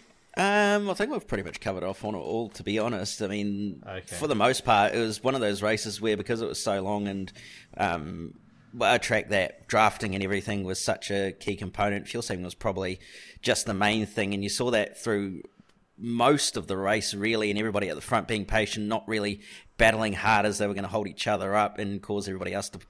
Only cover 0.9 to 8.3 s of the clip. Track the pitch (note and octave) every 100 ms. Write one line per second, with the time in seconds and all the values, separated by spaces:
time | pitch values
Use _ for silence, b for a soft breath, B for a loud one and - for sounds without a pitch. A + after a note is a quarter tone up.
0.9 | F3+ A3 B3 - G2+ E2 - G#2+ F#2+ F#2
1.9 | F#2+ G#2+ G2 B1+ A2 A2+ - - G#2+ A2
2.9 | G#2+ G#2 - G2+ G#2 G2+ G2+ G#2 D#2+ -
3.9 | F#2 - F2+ D3+ A2+ A#2 C3 - G#2+ G#2
4.9 | A#2 A2+ G#2+ B2+ C3+ G#2+ G2 G#2 A2 A2
5.9 | G2+ A2 G#2 G2 A2+ A2 - - G2 F#2+
6.9 | G#2 G2+ G2 F#2 - B B B - F#2+
7.9 | E2+ D2+ E2+ E2